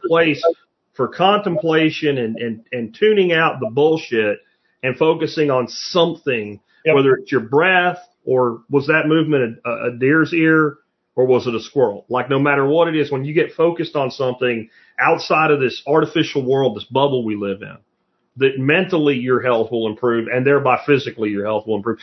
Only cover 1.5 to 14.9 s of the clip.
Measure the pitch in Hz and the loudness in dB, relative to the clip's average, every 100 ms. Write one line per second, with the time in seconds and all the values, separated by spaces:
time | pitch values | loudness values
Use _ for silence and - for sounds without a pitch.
1.5 | 156 160 160 156 - 151 135 113 113 117 | -2 0 2 2 0 -2 -2 -4 -6 -8
2.5 | 110 - 123 113 - 214 208 180 160 160 | -8 -10 -10 -10 0 2 4 2 2 2
3.5 | 143 110 120 156 160 - 113 104 - _ | 0 -4 2 2 2 -2 0 0 -2 _
4.5 | _ _ _ 131 127 160 156 156 - 147 | _ _ _ -6 0 0 2 -2 -2 0
5.5 | 127 117 - - 180 170 160 143 120 104 | 0 -2 -8 -4 0 0 0 -4 -4 -6
6.5 | 104 _ _ 160 139 135 127 - 127 110 | -12 _ _ 2 4 4 2 0 -4 0
7.5 | 139 185 185 180 180 - _ - 127 123 | 2 4 2 0 -2 -10 _ -2 0 0
8.5 | 117 - 139 135 156 151 160 151 143 117 | -2 -2 -2 2 0 2 2 2 0 0
9.5 | 113 120 117 120 120 131 160 160 170 160 | -4 -8 -6 -6 -2 2 2 2 2 2
10.5 | 160 151 143 _ _ _ - 127 123 123 | 4 2 -4 _ _ _ 0 2 2 0
11.5 | 113 - 143 113 101 - 123 123 135 143 | -6 -4 -2 0 -2 -6 -6 -2 0 2
12.5 | 139 139 160 170 156 143 135 143 156 - | 2 2 2 2 0 -2 -4 -4 -2 -2
13.5 | - 170 170 156 151 127 - 131 123 123 | 0 -2 -2 -6 -4 -4 -4 -6 -2 -4
14.5 | 113 107 _ _ | -4 -8 _ _